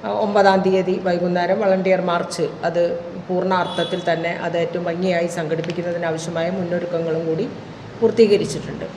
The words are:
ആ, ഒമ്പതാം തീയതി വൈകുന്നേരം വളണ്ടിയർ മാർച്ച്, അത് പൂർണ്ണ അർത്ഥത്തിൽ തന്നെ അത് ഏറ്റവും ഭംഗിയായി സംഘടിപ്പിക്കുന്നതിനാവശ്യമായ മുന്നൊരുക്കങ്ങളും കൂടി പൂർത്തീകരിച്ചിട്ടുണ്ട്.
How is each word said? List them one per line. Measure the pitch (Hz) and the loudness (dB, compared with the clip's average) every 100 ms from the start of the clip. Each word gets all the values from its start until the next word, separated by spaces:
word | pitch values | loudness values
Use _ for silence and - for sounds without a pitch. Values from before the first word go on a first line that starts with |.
ആ, | 208 | -2
ഒമ്പതാം | 208 208 208 196 190 | 0 2 6 6 6
തീയതി | 185 190 180 185 | 4 2 2 0
വൈകുന്നേരം | 185 175 175 175 175 196 | 0 0 2 0 2 2
വളണ്ടിയർ | 208 190 185 185 | 2 2 4 2
മാർച്ച്, | 180 175 175 - 151 - | 2 0 -2 -2 -4 -2
അത് | 170 170 170 - - 190 - | -2 2 0 0 -8 -12 -4
പൂർണ്ണ | 185 185 | -2 2
അർത്ഥത്തിൽ | 185 180 - 170 185 175 | 0 0 -2 -2 -2 0
തന്നെ | 165 170 | 0 0
അത് | 175 170 170 | -4 -2 -2
ഏറ്റവും | 170 175 | -2 -2
ഭംഗിയായി | 175 170 190 175 170 | -4 -2 0 2 0
സംഘടിപ്പിക്കുന്നതിനാവശ്യമായ | 175 156 160 160 170 175 170 170 160 160 165 165 | -2 -4 -2 -4 -4 -4 -2 -2 -4 -4 -4 -2
മുന്നൊരുക്കങ്ങളും | 190 175 175 175 165 165 160 165 | -2 -2 -2 -2 -2 -2 -2 -2
കൂടി | 160 247 - - - - - | -2 -2 -6 -14 -16 -16 0
പൂർത്തീകരിച്ചിട്ടുണ്ട്. | 226 214 220 202 160 160 - 143 - | 0 6 6 6 2 -4 -8 -8 -10